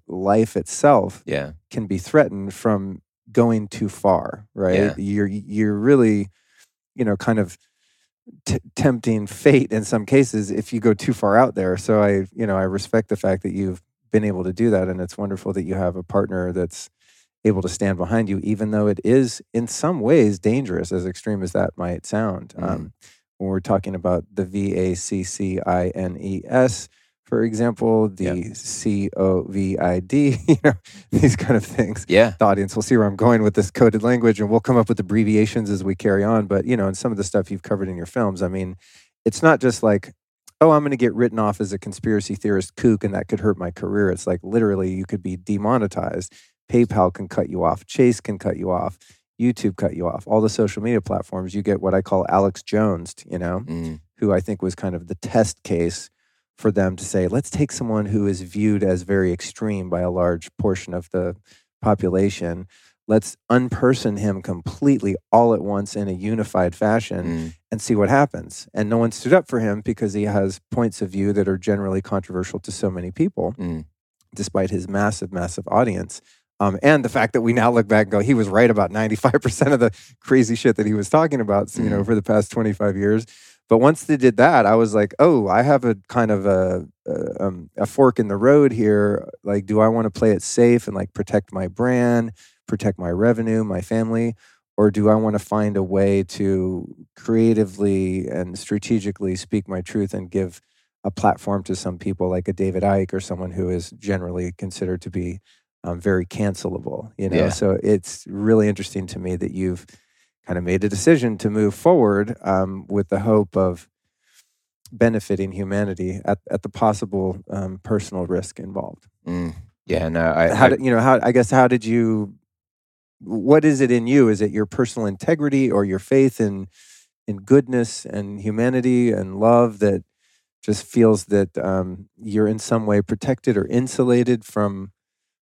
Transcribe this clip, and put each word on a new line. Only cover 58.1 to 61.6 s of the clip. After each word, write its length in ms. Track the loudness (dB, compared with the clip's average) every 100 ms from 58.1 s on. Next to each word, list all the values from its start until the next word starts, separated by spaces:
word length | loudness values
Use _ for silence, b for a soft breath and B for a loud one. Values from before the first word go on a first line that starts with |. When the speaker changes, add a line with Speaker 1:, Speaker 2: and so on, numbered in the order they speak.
| 0 0
Speaker 1:
is 140 | -2
viewed 420 | -6 -2 0 2
as 200 | 0 0
very 280 | 0 0 0
extreme 560 | -2 -8 -8 -6 -6 -4
by 100 | -4
a 100 | -2
large 380 | 0 0 -2 -8 -4
portion 360 | -2 -2 -6
of 140 | -10 -6
the 260 | -6 -6 -8 b b